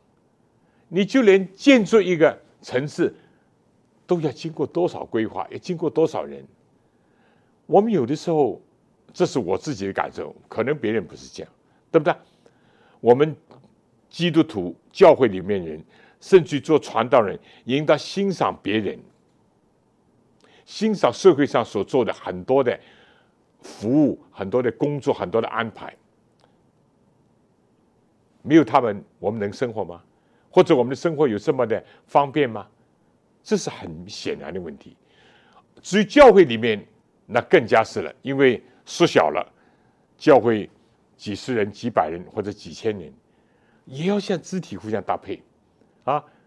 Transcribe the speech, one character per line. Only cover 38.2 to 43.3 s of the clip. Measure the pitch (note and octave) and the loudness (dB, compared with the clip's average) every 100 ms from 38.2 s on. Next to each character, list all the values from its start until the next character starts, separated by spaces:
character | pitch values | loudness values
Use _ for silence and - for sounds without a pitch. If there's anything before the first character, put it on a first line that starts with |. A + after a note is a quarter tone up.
因 | B2 C3+ | -8 2
为 | C3+ G#2+ - _ | 2 2 -6 _
缩 | - - E3+ | -18 -2 2
小 | C3 D#2+ | 4 2
了， | D#2+ - _ _ _ _ _ _ _ | -2 -8 _ _ _ _ _ _ _
教 | D3+ C3+ | 4 4
会 | A2+ A2 F2+ _ _ _ _ _ | 4 -2 -4 _ _ _ _ _
几 | - G2 | -12 -12
十 | - | -6
人、 | A#2+ G#2 | -4 -4
几 | - A#2+ | -6 -4
百 | G#2+ D#2+ | -2 -2
人 | E2+ F#2 | -6 -10
或 | - | -10
者 | G2+ | -10
几 | G2+ F2 | -12 -18
千 | D2+ A2+ G#2 | -8 -8 -8
人， | D2+ - _ | -14 -20 _